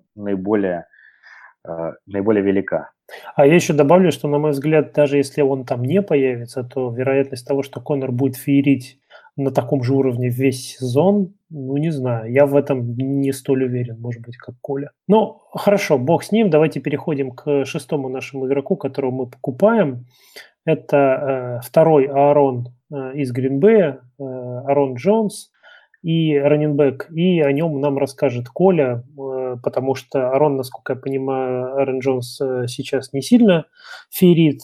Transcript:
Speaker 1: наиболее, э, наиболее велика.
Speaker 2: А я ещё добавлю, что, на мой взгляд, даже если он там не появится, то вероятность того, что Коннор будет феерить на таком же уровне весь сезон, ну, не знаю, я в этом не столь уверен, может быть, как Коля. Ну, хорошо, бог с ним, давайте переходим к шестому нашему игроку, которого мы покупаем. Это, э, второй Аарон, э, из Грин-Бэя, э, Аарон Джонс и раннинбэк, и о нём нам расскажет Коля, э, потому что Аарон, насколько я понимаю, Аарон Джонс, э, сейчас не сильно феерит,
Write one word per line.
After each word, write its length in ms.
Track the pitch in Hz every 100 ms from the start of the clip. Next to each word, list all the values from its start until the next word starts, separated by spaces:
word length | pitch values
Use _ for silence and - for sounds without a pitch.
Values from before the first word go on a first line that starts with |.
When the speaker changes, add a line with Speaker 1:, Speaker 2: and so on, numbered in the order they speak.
| _
Speaker 1:
наиболее, 760 | 104 101 98 95 107 98 87 - _ _ _ - - - _ -
э, 280 | 82 82 - -
наиболее 380 | 98 101 104
велика. 480 | 98 98 95 82 76 _ _ - - -
Speaker 2:
А 100 | 139
я 100 | 175
ещё 180 | -
добавлю, 380 | 147 143 175 180
что, 160 | - 151
на 120 | 147
мой 120 | 151
взгляд, 400 | 139 147 156 135
даже 240 | - 147 143
если 240 | 139 -
он 220 | 135 135 127
там 180 | 123
не 180 | 127 190
появится, 600 | 196 147 131 120 120 131
то 280 | 123 135 127
вероятность 560 | 117 131 135 139 123 -
того, 160 | 139
что 160 | 139 131
Коннор 320 | - 143 131
будет 240 | 123 135 123
феерить 640 | - 139 143 127 123 - _ - _ -
на 140 | 135
таком 320 | 123 123 143
же 100 | 123
уровне 340 | 135 131 120 123
весь 480 | 120 131 123 - -
сезон, 560 | 127 127 180 208 185 - _
ну, 280 | 156 131 143
не 140 | 160
знаю, 380 | 147 127 117 110
я 140 | 127 143
в 100 | 143
этом 380 | 131 135 120 117
не 340 | 135 139 135
столь 320 | 131 - 131 127
уверен, 360 | 123 120 113
может 200 | 120 113
быть, 140 | 117 120
как 200 | - 127
Коля. 320 | - 139 143 - -
Ну, 320 | 214 202 - _
хорошо, 440 | - 202 196 - 135
бог 260 | 127 160
с 80 | -
ним, 160 | 214 208
давайте 320 | 151 156 151
переходим 500 | 147 147 - 143 131
к 320 | 123 151 143
шестому 460 | 131 - - 151 131
нашему 380 | 131 - 135 131
игроку, 280 | 139 139 185
которого 360 | 139 135 135
мы 160 | 127 123
покупаем. 800 | - - 131 208 226 156 123 123 _ _ - - _ -
Это, 920 | 156 - 143 139 131 139 131 123 120
э, 40 | -
второй 400 | - 160 151 135
Аарон, 640 | 139 143 147 139 123 120 - _
э, 200 | 143 131 143
из 160 | 131
Грин-Бэя, 680 | 123 131 139 202 226 160 131 - -
э, 40 |
Аарон 720 | 135 127 123 123 127 143 139
Джонс 580 | 123 160 220 208 - - _ _ - _ _
и 340 | 165 165 160 147
раннинбэк, 720 | 143 151 151 143 143 123 -
и 300 | 160 180 175
о 100 | 143
нём 280 | 139 165 139
нам 160 | 143 139
расскажет 500 | 139 - 139 120 123
Коля, 540 | - 185 170 131 120 131 147
э, 400 | 135 131 127 123
потому 320 | 135 131 131 127
что 340 | - 143 131
Аарон, 280 | 135 151 135
насколько 360 | 123 - -
я 60 | 123
понимаю, 800 | 139 135 135 131 131 127 127 139
Аарон 220 | 135 131
Джонс, 400 | 135 127 123 -
э, 260 | 135 127 123
сейчас 440 | - - 135 -
не 100 | 139
сильно 420 | 139 240 226 170 - _ - - -
феерит, 500 | - 180 170 160 139